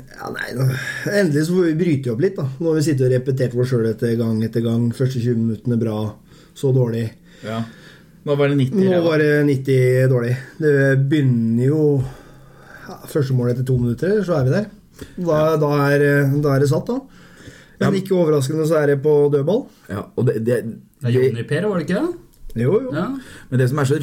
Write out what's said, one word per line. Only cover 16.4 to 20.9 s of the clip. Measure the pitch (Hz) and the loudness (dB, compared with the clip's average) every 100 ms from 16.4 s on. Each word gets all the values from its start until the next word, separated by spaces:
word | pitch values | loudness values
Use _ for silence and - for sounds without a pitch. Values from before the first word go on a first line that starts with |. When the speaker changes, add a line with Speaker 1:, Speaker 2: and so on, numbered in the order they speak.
Speaker 1:
da | 147 135 | 2 2
er | |
det | 143 | 2
satt, | 156 - | 0 -2
da. | 254 - - - - - - - - | -6 -8 -16 -20 -20 -20 -20 -14 -4
Men | 196 | -2
Speaker 2:
Ja. | 196 | 0
Speaker 1:
ikke | 190 185 | 0 2
overraskende | 160 147 131 156 156 | 2 2 0 -2 0
så | 160 | 2
er | 147 | 2
det | 139 | 2
på | 151 147 143 | 4 4 4
dødball. | 143 147 233 - - - | 2 2 0 -2 -14 -12
Speaker 2:
Ja, | 98 - - | -10 -8 -2
og | 120 | 0
det, | 110 | 0
det, | 113 117 113 98 - | 0 -2 -4 -12 -18